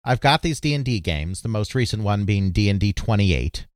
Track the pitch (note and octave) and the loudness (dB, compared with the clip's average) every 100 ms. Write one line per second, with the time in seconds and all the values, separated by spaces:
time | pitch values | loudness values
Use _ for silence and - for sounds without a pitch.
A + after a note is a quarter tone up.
0 | - B2 C#3 D#3 E3+ D3 D3+ D3 B2+ A2+ | -2 0 2 2 0 -2 -2 -2 0 -2
1 | E2 D2+ D#2 F#2 A#2 A2 G#2 C3 A#2+ G#2+ | -2 -2 -4 -6 -4 -4 -2 -2 -2 0
2 | G#2 G#2 G2+ G2+ F#2+ F2+ G2+ G2+ G2+ - | 0 0 0 2 2 2 2 2 0 0
3 | - G#2 G2 C#2+ B1+ - - | 0 2 4 2 -2 -6 -12